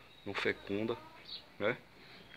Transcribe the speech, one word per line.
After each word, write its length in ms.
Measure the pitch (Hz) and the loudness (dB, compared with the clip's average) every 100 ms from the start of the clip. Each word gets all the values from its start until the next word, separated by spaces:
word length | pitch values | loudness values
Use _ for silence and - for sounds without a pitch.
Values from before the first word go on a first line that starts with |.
| - - | -18 -10
não 80 | - | -4
fecunda, 640 | 98 110 98 - 101 113 117 - - - - - - | 4 4 4 2 2 4 2 -4 -12 -8 -8 -8 2
né? 180 | 101 135 - - - - - | 4 4 -2 -16 -16 -16 -14